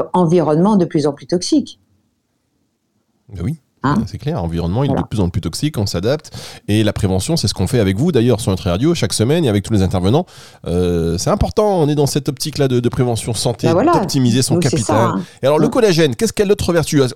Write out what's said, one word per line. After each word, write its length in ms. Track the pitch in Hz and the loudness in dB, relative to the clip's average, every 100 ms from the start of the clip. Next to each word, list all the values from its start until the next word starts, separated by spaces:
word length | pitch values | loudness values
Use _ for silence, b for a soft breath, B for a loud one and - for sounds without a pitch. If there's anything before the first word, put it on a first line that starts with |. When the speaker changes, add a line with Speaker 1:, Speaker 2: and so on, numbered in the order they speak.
| - | 0
Speaker 1:
environnement 640 | 185 170 175 151 156 190 202 | 0 2 2 2 2 4 2
de 80 | |
plus 220 | 170 160 143 | 2 0 -2
en 60 | |
plus 140 | 139 - | -4 -4
toxique. 520 | 180 - 302 - - _ _ _ _ _ _ _ _ _ _ _ _ _ _ _ | -4 0 0 0 -12 _ _ _ _ _ _ _ _ _ _ _ _ _ _ _
Speaker 2:
Ben 100 | 98 | -8
oui. 120 | 120 160 _ - | -6 -8 _ -6
Speaker 1:
Hein ? 120 | 135 214 104 | -2 -2 -2
Speaker 2:
C'est 120 | 98 | -6
clair, 180 | 143 156 | -6 -4
l'environnement, 480 | 85 82 87 107 | -4 -2 -2 -2
il 40 | 139 | -2
est 0 | |
Speaker 1:
Voilà. 160 | 131 | -2
Speaker 2:
de 40 | - | -4
plus 120 | 107 | -2
en 100 | 87 | -2
plus 100 | - | -2
toxique, 380 | - - 147 131 | -6 -4 -4 -2
on 80 | 101 | -4
s'adapte. 500 | 85 107 151 - B B B - | -2 -2 -4 -6 B B B -2
Et 160 | 107 | 0
la 80 | 107 | 0
prévention, 460 | - 95 95 - 165 | 0 0 0 -2 -2
c'est 100 | 101 | -2
ce 60 | |
qu'on 120 | - 92 | -2 -2
fait 140 | 123 | 0
avec 160 | 95 98 | 2 2
vous, 160 | 170 | 2
d'ailleurs, 260 | 131 120 107 | 2 2 2
sur 120 | - | 0
Nutri 180 | 95 92 | -2 -2
Radio, 260 | 90 151 | 0 0
chaque 200 | 170 101 | 0 -2
semaine, 280 | - 113 170 139 | 0 0 2 2
et 20 | |
avec 160 | 101 | 0
tous 80 | - | 0
les 80 | 107 | 0
intervenants. 460 | 92 92 92 147 180 B B B - | 0 0 2 0 -2 B B B -4
Euh, 500 | 87 87 85 82 85 | -2 0 0 -2 -2
c'est 140 | - | -2
important, 500 | 208 196 - 214 185 | 0 0 0 0 2
on 80 | 143 | 0
est 60 | |
dans 100 | 147 | 0
cette 240 | 139 147 139 | 0 0 -4
optique-là 400 | 127 156 139 139 | -6 -8 -2 0
de, 100 | 120 | 2
de 100 | 120 | 0
prévention 420 | - 123 113 - | 0 -2 -2 -4
santé, 360 | 113 131 117 160 | -4 -4 0 2
Speaker 1:
Ben 40 | |
voilà. 200 | 170 294 | 2 2
Speaker 2:
d'optimiser 500 | 311 170 139 123 123 | 2 0 0 2 2
son 140 | 127 170 | 2 0
Speaker 1:
Nous, 60 | |
c'est 60 | 139 | 0
Speaker 2:
capital. 280 | 160 107 139 | -2 0 0
Speaker 1:
ça, 80 | 113 | 0
hein. 80 | 92 B B | -2 B B
Speaker 2:
Et 40 | 131 | 0
alors, 120 | 156 | 2
le 60 | |
Speaker 1:
Hein. 60 | - | 2
Speaker 2:
collagène, 440 | 262 214 160 156 | 4 4 4 2
qu'est-ce, 200 | 117 226 | 2 -2
quelle 180 | - 196 | 0 0
autre 220 | 202 - | 0 2
vertu ? 260 | 170 143 147 127 | 0 2 2 2